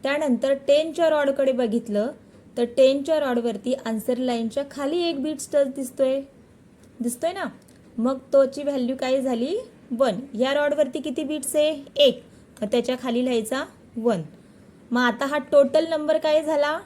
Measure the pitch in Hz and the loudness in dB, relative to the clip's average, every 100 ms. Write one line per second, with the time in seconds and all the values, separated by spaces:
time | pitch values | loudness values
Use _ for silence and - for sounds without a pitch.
0 | 269 294 302 240 269 277 277 285 320 320 | -2 -2 0 0 0 0 4 2 2 0
1 | 320 302 277 277 269 247 240 226 220 202 | 2 4 2 2 0 2 0 -2 -2 -2
2 | 233 - - - - - 240 240 262 277 | -2 -6 -20 -20 -18 -4 -2 4 4 4
3 | 285 311 277 240 233 202 247 254 226 220 | 0 0 2 0 -2 -4 -4 -4 -4 -4
4 | 208 247 254 233 226 277 277 277 277 339 | -2 -2 -2 -2 -4 -4 -8 -6 -4 0
5 | 339 277 302 302 - 294 269 269 247 - | -2 -2 -4 -6 0 2 2 -2 -10 -2
6 | 262 269 269 - - - - - - - | 0 0 -6 -20 -20 -20 -20 -20 -20 -8
7 | 240 233 330 381 294 - - - - - | -6 -4 -6 -4 -10 -10 -20 -20 -16 -4
8 | 240 262 - 277 269 269 285 277 240 262 | -2 -2 2 4 4 0 -4 -2 -2 -2
9 | 254 269 262 233 262 415 508 - - 233 | 0 0 0 -2 -2 -4 -8 -20 -10 0
10 | 262 196 269 208 254 285 294 294 277 294 | 0 0 -8 -2 0 2 0 2 0 -2
11 | 302 254 285 302 - 311 302 302 277 - | -6 -4 -4 -6 -2 0 0 0 -8 4
12 | 277 - - - - - 208 247 240 254 | 4 4 -14 -20 -20 -10 -2 -2 -2 -4
13 | 262 240 254 240 220 262 320 - - 233 | -2 -2 0 -2 -2 -6 -6 -14 -14 -4
14 | 226 190 151 - - - - - - 240 | 0 -2 -4 -16 -20 -20 -20 -20 -4 0
15 | 247 240 277 294 285 285 262 311 330 320 | 0 0 -2 -4 4 4 6 2 0 -2
16 | 302 311 311 302 302 302 294 320 | 0 0 2 2 2 0 0 -2